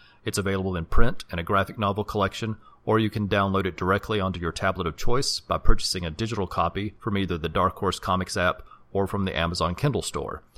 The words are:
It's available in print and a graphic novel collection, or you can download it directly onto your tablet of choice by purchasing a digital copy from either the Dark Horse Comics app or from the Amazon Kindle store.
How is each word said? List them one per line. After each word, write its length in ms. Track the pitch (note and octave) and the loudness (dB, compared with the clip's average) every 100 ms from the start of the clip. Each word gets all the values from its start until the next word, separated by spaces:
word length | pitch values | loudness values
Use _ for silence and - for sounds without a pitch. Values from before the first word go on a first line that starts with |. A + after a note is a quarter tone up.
| - _ | -20 _
It's 140 | - G2+ | -6 -4
available 380 | G2 G2 F#2+ F2+ | -2 -2 -2 -4
in 80 | |
print 400 | E2 - A#2 - - | 6 8 8 6 -6
and 80 | E2+ | -8
a 20 | |
graphic 320 | E2+ G2+ F#2+ - | 0 0 0 -2
novel 260 | G#2 G2+ | -2 -2
collection, 520 | G#2 G#2+ G2 - A2 G#2+ - - | -4 -2 -2 -2 -8 -8 -14 -8
or 140 | - A2 | 0 0
you 100 | A2 | 0
can 180 | A2+ G2+ | -2 -2
download 380 | G#2 G2 F#2+ F#2+ | 0 0 0 -2
it 100 | E2 | -2
directly 440 | F#2 G2+ - G#2+ | 0 0 0 -2
onto 200 | F#2 F2+ | -2 -4
your 120 | E2+ | -6
tablet 340 | - G2 F#2 E2+ | -4 -4 -2 -6
of 100 | D#2 | 0
choice 420 | - B2 - - | 2 4 0 -6
by 160 | - E2 | -4 2
purchasing 460 | - G#2+ - F#2 | 6 6 4 -4
a 60 | F2 | -6
digital 360 | D#2 A2 A2 F2+ | -4 -4 -4 -4
copy 480 | - E2+ G2 G#2 - | -2 -2 -2 -8 -8
from 180 | - G2+ | -4 -2
either 220 | F#2 E2+ | -2 -2
the 100 | D#2+ | -2
Dark 280 | D#2 F#2 - | 0 0 0
Horse 220 | G2 - | -4 -2
Comics 380 | - F#2 F#2 G2 | -2 -2 -2 -2
app 260 | F2 - - - - | -2 -2 -10 -20 -6
or 140 | G2 G2 | -4 -2
from 180 | G2+ | -2
the 120 | F#2+ C#2+ | -4 -2
Amazon 380 | E2+ F2 E2 | -2 -2 -4
Kindle 280 | F2 D3 A2+ | -2 -2 -2
store. 400 | - C#2+ C#2 - - | -4 -8 -8 -12 -16